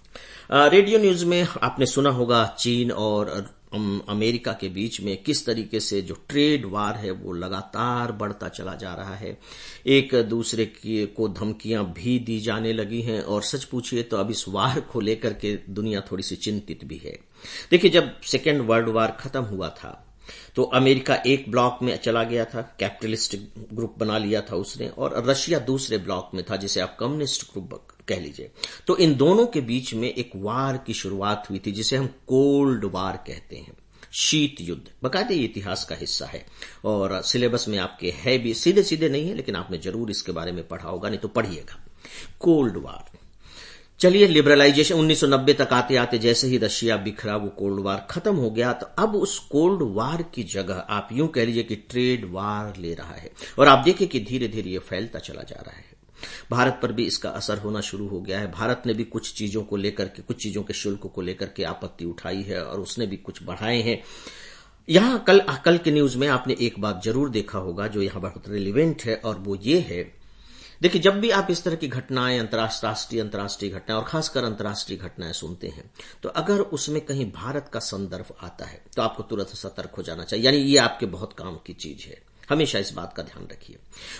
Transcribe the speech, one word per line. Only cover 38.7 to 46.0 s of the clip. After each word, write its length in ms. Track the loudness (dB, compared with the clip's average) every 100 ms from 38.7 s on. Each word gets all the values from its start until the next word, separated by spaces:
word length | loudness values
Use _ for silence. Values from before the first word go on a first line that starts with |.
| 4
सीधे 260 | 4 2 0
नहीं 200 | 0 -2
है 60 | -6
लेकिन 200 | -6 -6
आपने 220 | -4 -6
जरूर 340 | -4 -4 -4
इसके 200 | -4 -4
बारे 200 | -6 -6
में 160 | -8 -8
पढ़ा 220 | -10 -8
होगा, 200 | -6 -4
नहीं 100 | -4
तो 80 | -2
पढ़िएगा। 580 | -2 -2 -4 -12 -14 -16 -18 -18 -16 -16 0
कोल्ड 380 | 4 6 4 -2
वार, 400 | -10 -14 -16 -20 -20 -20 -20 -20 -20 -20 -18 4
चलिए, 280 | 6 10 10
लिबरलाइजेशन 680 | 10 10 10 10 8 4 4
उन्नीस 240 | 4 4
सौ 80 | 4
नब्बे 260 | 4 6
तक 160 | 4 4
आते 240 | 2 4
आते 220 | 2